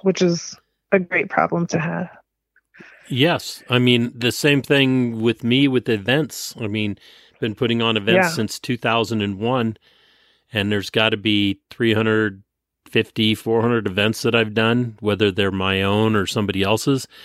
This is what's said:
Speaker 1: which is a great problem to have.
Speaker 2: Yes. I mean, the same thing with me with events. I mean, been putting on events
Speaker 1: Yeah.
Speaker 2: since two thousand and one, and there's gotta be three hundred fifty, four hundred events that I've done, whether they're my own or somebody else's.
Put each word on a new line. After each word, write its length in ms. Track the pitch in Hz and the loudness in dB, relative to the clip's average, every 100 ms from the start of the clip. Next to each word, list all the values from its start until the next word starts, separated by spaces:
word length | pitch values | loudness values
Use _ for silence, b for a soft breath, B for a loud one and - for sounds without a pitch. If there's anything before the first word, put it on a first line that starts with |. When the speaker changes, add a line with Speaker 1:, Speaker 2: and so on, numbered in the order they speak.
Speaker 1:
which 180 | 190 180 | -2 2
is 340 | 180 170 - - _ _ _ | 0 0 -6 -18 _ _ _
a 60 | 196 | 0
great 300 | 175 - - | 0 -4 -2
problem 380 | - 160 170 170 | 0 0 0 -2
to 120 | 165 | -2
have. 300 | 160 170 180 - _ _ _ _ _ B B B - | -4 -6 -8 -14 _ _ _ _ _ B B B -6
Speaker 2:
Yes. 520 | 123 160 147 - - - | 0 2 0 -6 -14 0
I 80 | 120 | 2
mean, 320 | 123 120 120 123 | 4 4 0 -2
the 140 | 120 | -4
same 300 | - 147 143 | 0 2 2
thing 600 | - 143 135 127 120 113 | 2 2 4 2 0 0
with 220 | 113 110 | -2 0
me 240 | 117 127 143 | 0 2 2
with 220 | 127 113 | 0 0
events. 640 | 110 98 143 131 - - - | -2 0 0 -2 -8 -14 -10
I 80 | 110 | -6
mean, 300 | 107 107 98 b b b _ | -4 -4 -6 b b b _
been 140 | 120 101 | -6 -2
putting 260 | 120 117 | -2 0
on 160 | 113 110 | 0 0
events 320 | 101 147 175 | 2 2 2
Speaker 1:
Yeah. 0 | |
Speaker 2:
since 280 | 165 107 - | 0 -4 -6
two 200 | - 120 | -6 -4
thousand 440 | 117 113 110 110 | 0 0 0 -2
and 160 | 101 98 | -2 -2
one, 380 | 113 127 113 107 b b b b b b _ | -2 -2 -2 -6 b b b b b b _
and 180 | 107 101 | -4 0
there's 180 | 104 92 | -2 -2
gotta 280 | 113 110 110 | 0 0 0
be 420 | 110 104 101 98 - | 0 0 0 -2 -10
three 240 | - 117 | -2 2
hundred 480 | 107 110 110 107 98 _ _ _ _ - | 2 2 2 0 -4 _ _ _ _ -4
fifty, 460 | 120 - - 110 104 | -2 -2 0 0 0
four 260 | 113 113 | 0 0
hundred 240 | 117 117 101 | 2 0 -2
events 340 | 92 107 107 | 0 0 0
that 120 | 120 117 | 0 0
I've 180 | 110 | 0
done, 420 | 107 113 120 120 107 | 0 2 2 -2 -4
whether 280 | 104 98 104 | -2 2 2
they're 200 | 95 101 | 2 -2
my 300 | 95 95 95 | 0 0 0
own 320 | 98 104 110 107 | 2 2 2 2
or 100 | 92 | 0
somebody 380 | 110 101 95 | -2 -2 0
else's. 420 | 95 107 - 135 - B | 0 0 0 -2 -4 B